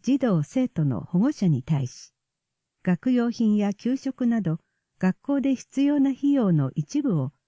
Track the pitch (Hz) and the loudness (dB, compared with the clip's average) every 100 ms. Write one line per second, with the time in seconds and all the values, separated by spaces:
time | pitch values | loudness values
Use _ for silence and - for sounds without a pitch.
0 | - 269 247 170 147 262 254 - 147 110 | -2 0 0 0 -2 -2 -2 -2 -2 -2
1 | - 175 254 - 185 131 - 151 127 - | -2 0 0 0 0 0 0 -2 -4 -10
2 | - _ _ _ _ _ _ _ - 180 | -20 _ _ _ _ _ _ _ -4 -2
3 | 254 247 233 226 220 208 202 196 233 269 | 0 0 0 0 2 2 0 -2 -4 -4
4 | 269 - 240 233 175 160 _ _ _ - | -6 -4 -2 0 -2 -4 _ _ _ -4
5 | 185 - - 277 269 254 - - 285 294 | -2 -2 -2 -2 0 -2 -4 -2 0 2
6 | 269 254 285 277 202 156 135 - 147 294 | 2 0 0 2 4 2 0 -2 -4 -2
7 | 277 160 127 - | 0 0 -2 -8